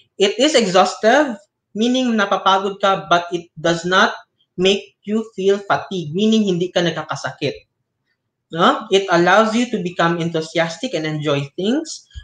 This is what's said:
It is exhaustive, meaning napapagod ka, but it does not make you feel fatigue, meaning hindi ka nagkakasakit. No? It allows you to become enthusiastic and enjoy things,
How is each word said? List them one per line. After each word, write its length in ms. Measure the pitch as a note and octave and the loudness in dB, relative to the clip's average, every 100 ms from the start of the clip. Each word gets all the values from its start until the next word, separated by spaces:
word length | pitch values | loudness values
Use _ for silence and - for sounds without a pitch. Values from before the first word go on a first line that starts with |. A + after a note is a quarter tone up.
| _ _ | _ _
It 160 | G3+ - | 0 2
is 160 | C#4+ | 2
exhaustive, 840 | C4 G3+ F3+ F#3+ - G#3+ B3+ D4 G#3+ _ _ _ G3+ | 2 2 4 2 2 2 4 2 -4 _ _ _ -2
meaning 400 | A#3 B3+ B3+ A3 | 0 0 0 0
napapagod 640 | G3+ G3 G3 F#3+ G3+ F#3+ | 0 0 2 2 0 -2
ka, 260 | G3 F#3 D3+ | 0 0 0
but 180 | F3 - | 0 0
it 220 | F3+ - - | -8 -10 -4
does 240 | D#3+ E3+ | -2 -2
not 320 | F3 F#3 A3 - - _ _ - | 0 2 2 0 -16 _ _ -2
make 400 | F#3 G3+ - _ | 0 0 -4 _
you 240 | - G#3+ A3 - | -6 -4 -4 -4
feel 240 | F#3+ G3+ | 0 0
fatigue, 560 | - C#3+ - F#3+ D3+ E3 | 0 -4 -2 -8 -6 0
meaning 320 | G#3+ A3 G3+ | 2 2 2
hindi 240 | F3 F3+ | 0 0
ka 80 | F#3 | 0
nagkakasakit. 880 | F3 D#3+ D3+ C#3+ C3 - C#3+ - _ _ _ _ _ _ _ _ _ | -2 -2 -8 -8 -10 -6 -6 -8 _ _ _ _ _ _ _ _ _
No? 360 | D#3+ G3 D4 A3 | 0 2 2 0
It 160 | G3 G3 | 0 2
allows 440 | E3+ F3 G3 A3 | 2 6 4 4
you 140 | G#3+ B3 | 0 -2
to 120 | G#3 | -2
become 360 | F3+ F3 E3+ E3+ | -6 0 0 0
enthusiastic 760 | E3 D#3+ D#3+ E3 E3 - B3+ | -2 -4 -4 -2 -2 -4 -6
and 100 | D#3+ | -6
enjoy 460 | D#3 D3+ D3+ C#3 C#3 | -4 -4 -2 -2 -4
things, 540 | - F#3+ C#4 E4 - _ - | -6 -2 -2 -4 -14 _ -20